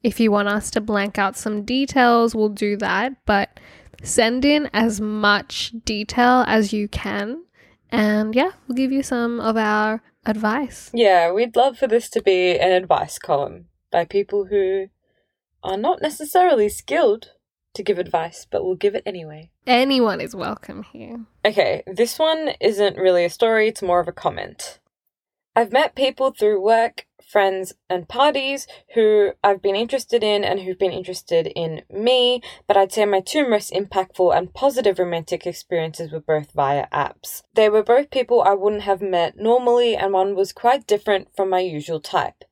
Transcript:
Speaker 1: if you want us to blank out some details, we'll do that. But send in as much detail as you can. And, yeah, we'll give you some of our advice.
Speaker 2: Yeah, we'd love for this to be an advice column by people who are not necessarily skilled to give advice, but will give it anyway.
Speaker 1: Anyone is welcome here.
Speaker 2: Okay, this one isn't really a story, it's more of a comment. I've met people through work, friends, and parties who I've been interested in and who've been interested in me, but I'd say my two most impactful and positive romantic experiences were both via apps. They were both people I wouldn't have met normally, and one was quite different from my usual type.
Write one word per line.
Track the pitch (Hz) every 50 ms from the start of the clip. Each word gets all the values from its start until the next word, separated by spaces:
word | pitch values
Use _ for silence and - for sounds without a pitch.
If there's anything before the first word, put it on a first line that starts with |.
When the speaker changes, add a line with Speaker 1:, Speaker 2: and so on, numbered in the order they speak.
| -
Speaker 1:
if | 233 - -
you | 226 220
want | 202 208 202
us | 202 208 214 - -
to | - 226
blank | 208 220 214 202 196 208 - -
out | 196 190 -
some | - - 226 214 208 202
details, | 214 247 262 277 262 - 277 247 240 233 233 233 233
we'll | 233 220 214 214
do | 208 190 208 208 202
that. | 202 214 190 180 190 226 262 269 _ _
But | - 208 202 - - _ - - - - - _ - - - -
send | - - - 226 226 240 254 254
in | 285 294 302 294 -
as | - 208 226 233 214 196
much | 214 214 214 214 208 202 208 196 - _ - - - - 240 226 _
detail | - 214 208 214 - - 254 247 247 247 254 240
as | - 214 220 214 202
you | - 208 208
can. | 208 - - - 208 208 202 202 220 262 330 349 _ _ _ _ _ _ _ _ _
And, | - - 214 214 214 214 214 214 220
yeah, | 247 294 370 - _ _ -
we'll | 247
give | 254 269 254
you | 269 269
some | 269 - 262 240 233 233 240 233
of | 208 226 220
our | 226 220 214 214 214 214 214 220 220 _ _ _ _ _ -
advice. | 214 214 220 214 220 277 294 240 - - - -
Speaker 2:
Yeah, | - 240 226 202 185 175 170 170
we'd | 180 208 240 240 226
love | - 247 277 240 -
for | 269
this | 240 214 240 - -
to | - 220
be | - 202 190 185 180 180 175 -
an | - 185
advice | 185 180 185 175 160 - - - -
column | - - - 156 143 143 - - - - _ _ _ _ _
by | - 175 170
people | 170 - 196 202 - 202 202 196
who | 190 208 202 190 185 196 196 190 196 _ _ _ _ _ _ _ _ _ _ _ _ _ _
are | - - 190
not | 202 220 302 - -
necessarily | - 302 302 - 311 294 - 359 370 359 302 233 208 208
skilled | - - _ - 277 330 320 226 208 226 - - _ _ _ _ _ _ _ _ _
to | - 190
give | 208 202 175
advice, | 180 - - - 165 170 - - - _
but | - - -
will | 185 185
give | 160 - 202 196
it | - _
anyway. | 208 190 180 160 156 151 156 160 _ _ _ _ 254
Speaker 1:
Anyone | 254 240 262 277 269 254 240 214 - -
is | - - -
welcome | 190 170 - 214 - - - - 202
here. | 214 - _ 233 226 - 233 233 226 _ _ _ -
Speaker 2:
Okay, | 214 208 202 160 104 - - -
this | - 190 185 233 233 - -
one | 311 320 320 320 311 294 - _
isn't | - 208 214 196 208 196 -
really | - 185 185 180 175 175
a | 175
story, | - - 233 226 226 220 214 220
it's | 226 -
more | 202 180 180 175
of | 175 175
a |
comment. | - - - 165 - 85 50 - - - - - - _ _ _ _ _ _ _ _ _ _ _ _ _ _ _ _
I've | 226 233 208
met | 202 262 311 - _
people | - 269 262 254 - 269 269
through | - - 208 208 214 190
work, | 190 214 226 226 226 247 _ - - _ _ _ _
friends, | _ - 214 196 196 190 190 185 185 - _ _ _
and | 180 180 165 _
parties | - 240 277 302 285 277 269 269 277 269 - - - - _ _ -
who | 233 220 214 214 214 202 190 - _
I've | - 202 196 190
been | - 202 196
interested | 208 233 233 277 254 - _ - 233
in | 220 214 208 202 202
and | - 185 196
who've | 185 185 185 185
been | 196 185
interested | - - 185 180 180 - - - 170 165 160 - -
in | - 165 160 160 - - _
me, | - 196 214 240 254 254 247 247 247 247 - - - - _
but | - 202
I'd | 196 196 190
say | - 220 208
my | 208 202 190
two | 190 - - 302 285 247
most | 220 208 202 -
impactful | - 185 202 196 - 190 185 _ _ - 185 175 -
and | - 180 -
positive | _ - 269 277 254 247 233 208 185 190
romantic | 185 175 170 165 160 - 180 170 -
experiences | 175 - - - _ 180 170 160 160 156 - 170 151
were | 156 156
both | - - 156 151 147 _
via | _ - 139 135 143 143 - -
apps. | - 143 139 - - _ - - - - _ _ _
They | - 214 214
were | 208 220
both | 208 226 240 262 285 _
people | - 269 247 - 240 233
I | - 190
wouldn't | 202 196 190 208 214 208
have | 208 202 196 175
met | 202 190 180 175 170 160 - -
normally, | 208 220 233 247 247 240 240 240 240 233 220
and | - - 196
one | 196 185 190 196 202
was | 185 196 190
quite | - - - 233 262 277 -
different | - 208 202 - 214 202 190 - _ _
from | - 196 190
my | 185 185
usual | 185 185 160 147 147 - 165 156
type. | - - - 170 - - _ _ - _